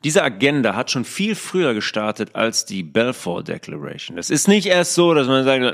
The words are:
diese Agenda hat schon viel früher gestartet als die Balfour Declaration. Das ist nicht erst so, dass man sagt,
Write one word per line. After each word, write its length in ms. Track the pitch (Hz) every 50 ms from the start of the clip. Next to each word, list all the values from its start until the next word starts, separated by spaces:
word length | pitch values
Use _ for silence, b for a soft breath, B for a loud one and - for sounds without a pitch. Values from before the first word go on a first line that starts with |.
| -
diese 180 | 147 156 190
Agenda 540 | 165 139 107 95 104 139 147 147 120 110 95
hat 160 | 104 131 -
schon 140 | - 135 113
viel 300 | - - - 190 214 220
früher 380 | - - - - 185 175 139 117
gestartet 600 | 107 101 - - 110 107 107 104 - 110 - _
als 300 | - 107 113 110 - -
die 180 | - 101 95 87
Balfour 600 | 78 71 110 117 123 127 - - 90 87 92 85
Declaration. 760 | 80 85 85 - - 80 - - - - - - - - 87
Das 120 | 85 -
ist 180 | - 127 - -
nicht 180 | 202 214 196
erst 300 | 202 180 180 175 - -
so, 180 | 170 175 170 165
dass 140 | 151 135 123
man 180 | 135 131 131
sagt, 160 | 131 135 131 127 123